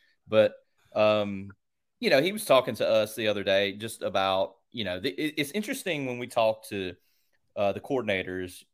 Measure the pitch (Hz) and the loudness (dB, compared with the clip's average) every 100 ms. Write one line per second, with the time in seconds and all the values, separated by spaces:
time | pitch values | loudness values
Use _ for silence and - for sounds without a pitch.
0 | _ _ - 110 104 - _ _ _ 110 | _ _ 2 4 4 2 _ _ _ 2
1 | 107 107 101 98 98 - _ _ _ - | 4 4 0 -6 -10 -16 _ _ _ -6
2 | 226 139 175 214 - 131 - 107 90 110 | 2 4 2 -2 2 4 4 -2 2 2
3 | 110 - 107 104 98 98 101 101 110 - | 0 -2 -2 0 2 2 2 -2 -10 -6
4 | 101 95 95 95 95 - _ 120 95 90 | -2 0 2 2 0 -6 _ -8 -6 -4
5 | 127 - 156 151 143 208 208 - 190 151 | -4 -4 -4 -4 -4 -4 -6 -6 -4 -4
6 | 131 120 120 120 110 110 - 101 92 - | -4 -6 -4 2 2 0 -4 -6 -6 -8
7 | _ _ _ _ _ - 101 98 - 135 | _ _ _ _ _ -2 -2 -2 -2 -2
8 | 107 95 90 92 92 - - | 0 -2 -2 -6 -8 -12 -20